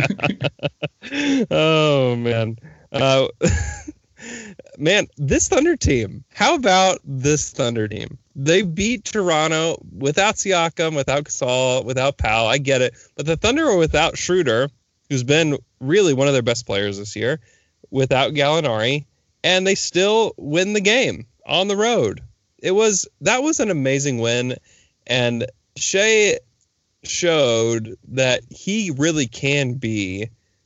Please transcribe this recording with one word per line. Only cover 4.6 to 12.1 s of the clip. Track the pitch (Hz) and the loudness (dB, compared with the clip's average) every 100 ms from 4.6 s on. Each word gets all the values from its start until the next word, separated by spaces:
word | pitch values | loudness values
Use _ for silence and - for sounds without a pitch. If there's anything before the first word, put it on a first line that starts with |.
| - - | -20 -4
man, | 156 202 156 - | 0 2 0 -4
this | 143 254 - | 0 0 2
Thunder | 339 330 320 | 2 2 2
team. | - 131 101 - - | 0 0 -2 -8 -16
How | - 208 | 0 2
about | 330 240 185 190 165 | 2 4 4 4 2
this | - 135 139 151 - | -4 -4 0 0 -2
Thunder | - 120 117 107 | -4 -2 -2 -4
team? | 104 110 - _ - | -6 -10 -14 _ -4
They | 139 180 | 0 2
beat | 190 160 208 247 - | 0 -2 -2 -4 -4
Toronto | 220 180 156 160 160 165 - - 90 | -2 0 0 0 0 -2 -4 -10 -6
without | 135 151 208 214 | -2 0 0 0
Siakam, | 196 180 165 - 160 | 0 0 0 -2 -2
without | 156 135 139 | -2 -2 -2
Gasol, | 147 - 127 127 131 127 | -4 -4 -2 0 2 0
without | 113 131 135 | -2 -2 -2